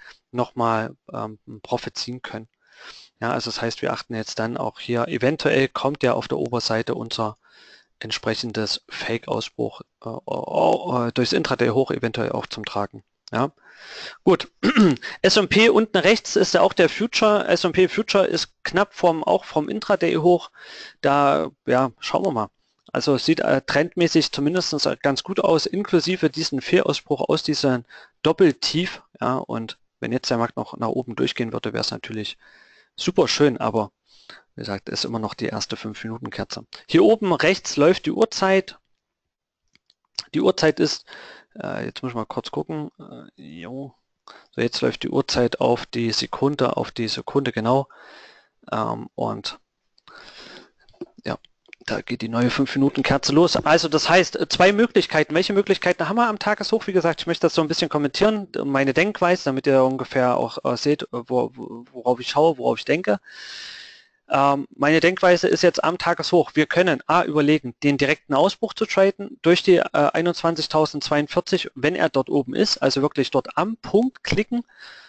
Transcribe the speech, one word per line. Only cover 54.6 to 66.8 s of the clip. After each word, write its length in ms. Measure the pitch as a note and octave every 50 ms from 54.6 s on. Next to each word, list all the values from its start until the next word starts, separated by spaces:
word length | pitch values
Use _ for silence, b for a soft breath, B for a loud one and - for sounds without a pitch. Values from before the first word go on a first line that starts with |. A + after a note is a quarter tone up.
| F3 G3 G#3
Möglichkeiten. 600 | G3+ A#3 A#3+ - F#3+ - - - D#3 D3+ - D3+
Welche 180 | E3+ F#3 - G3+
Möglichkeiten 560 | G3 G3+ - F#3+ - - F3+ F3+ - E3 D3+
haben 80 | G3+
wir 120 | A#3+ A#3+ A#3
am 100 | G#3 G3+
Tageshoch? 480 | - G#3 G#3 - G3+ - - A3 -
Wie 60 | - F#3
gesagt, 300 | F#3 D#3+ E3+ D3+ - -
ich 40 |
möchte 200 | E3+ E3+ - -
das 80 | D#3 -
so 60 | -
ein 80 | D#3+ D3+
bisschen 200 | E3 - E3+ D3
kommentieren, 600 | - D3+ D3 C#3 - - G3 G#3+ A3 G#3 G3 - - - -
meine 300 | C#3 C#3 C3+ C#3 C#3 B2+
Denkweise, 520 | D#3 F3+ G#3 G#3 - F#3 F3 F3+ F3+ -
damit 200 | C#3+ C3 C3+ -
ihr 160 | D3 C3+ C3 C3
ungefähr 540 | C3 C3+ B2+ A#2+ - - C3 B2+ B2 B2
auch, 280 | - A#2+ A#2 - - -
äh, 120 | C3+ B2
seht, 260 | A#2 - C#3+ D3 - -
äh, 40 | -
wo, 400 | - A#2+ A#2 - B2+ B2 A#2 A#2 B2+
wo, 300 | B2 A2+ - A2 A#2 B2 - -
worauf 280 | B2 A2+ B2 B2 A#2+
ich 80 | B2 -
schaue, 280 | - C#3+ D#3 E3 D3+
worauf 220 | B2 A#2+ B2 A#2+ -
ich 60 | -
denke. 340 | - C#3 E3+ F#3 G#3+ G#3 G3 B B B B B B B B B B B B B B B B B B B B B -
Ähm, 380 | - C#3 C#3 C#3+ C#3 C#3+ - - -
meine 260 | - C#3 D3 D#3 D#3+
Denkweise 480 | D#3+ F3 F#3 - - F3+ F3+ E3+ - F3+
ist 140 | E3 - -
jetzt 220 | F3 - - -
am 140 | - F3+ -
Tageshoch, 540 | - E3+ E3+ - D#3 - - E3+ D3 - -
wir 120 | D3+ D3+
können 360 | - - E3+